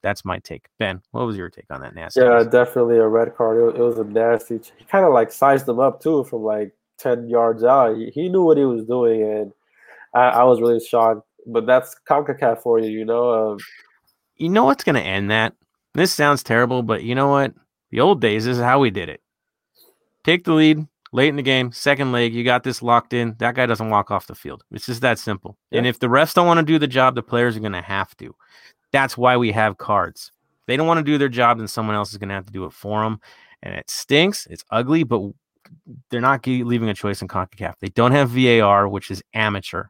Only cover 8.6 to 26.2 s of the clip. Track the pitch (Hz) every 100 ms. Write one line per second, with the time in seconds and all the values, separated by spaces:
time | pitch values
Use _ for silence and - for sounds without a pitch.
8.6 | 135 117 110 123 117 113 107 107 101 _
9.6 | _ _ _ - - 120 127 117 127 117
10.6 | 117 117 113 117 113 107 _ _ - 117
11.6 | 110 127 127 - - 143 143 139 127 117
12.6 | 120 113 110 107 110 120 123 113 110 101
13.6 | - - _ _ _ _ _ _ 160 202
14.6 | 262 277 - 135 80 98 101 110 110 _
15.6 | _ _ _ 139 180 - 147 143 - 113
16.6 | 123 127 117 104 117 127 139 139 135 _
17.6 | _ _ _ 113 160 170 110 107 113 123
18.6 | 120 139 127 95 85 - _ _ _ _
19.6 | _ _ _ _ _ _ - 175 175 156
20.6 | 156 156 156 _ _ 120 147 143 131 131
21.6 | 123 - 143 139 135 123 117 117 120 123
22.6 | 131 120 120 120 - 123 117 113 120 123
23.6 | 123 107 113 104 - 101 - - - -
24.6 | _ - - 117 127 113 - 98 - -
25.6 | _ - 123 - 127 131